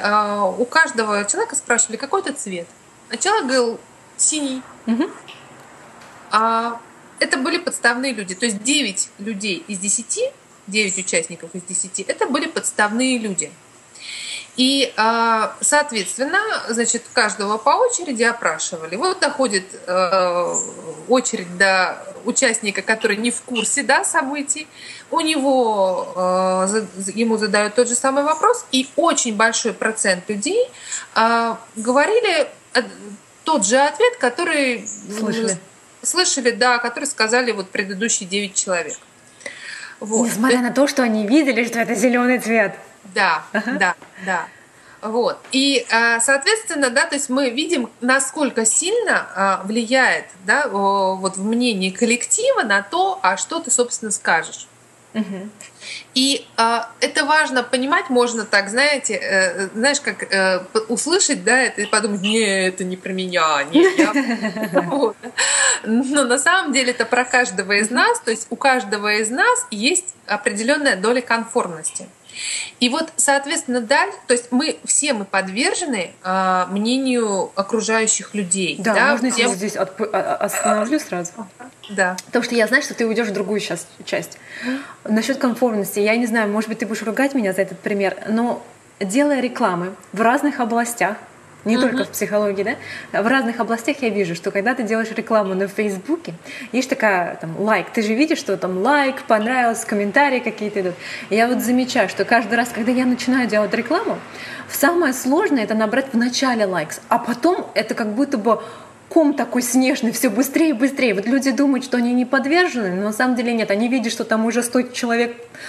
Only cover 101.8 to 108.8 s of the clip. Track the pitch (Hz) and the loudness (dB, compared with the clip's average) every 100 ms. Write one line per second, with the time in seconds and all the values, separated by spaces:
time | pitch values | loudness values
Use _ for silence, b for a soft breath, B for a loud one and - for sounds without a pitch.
101.8 | 254 254 185 - 196 233 202 233 247 214 | 2 2 0 0 2 2 2 0 0 -2
102.8 | 226 254 254 240 - 262 233 214 202 226 | 0 2 2 2 2 2 2 2 2 0
103.8 | 233 339 440 180 - B B B - - | 0 0 0 -4 -8 B B B -10 0
104.8 | 285 349 294 254 254 311 415 277 208 220 | 2 4 2 0 2 2 4 2 2 0
105.8 | 214 226 - 226 247 240 262 233 196 180 | 2 0 0 0 0 0 0 2 0 0
106.8 | 156 - - 226 233 233 320 370 - - | -4 -8 0 0 0 0 2 2 0 -2
107.8 | 220 233 214 208 277 254 226 214 B B | -2 -2 -2 -2 0 0 2 0 B B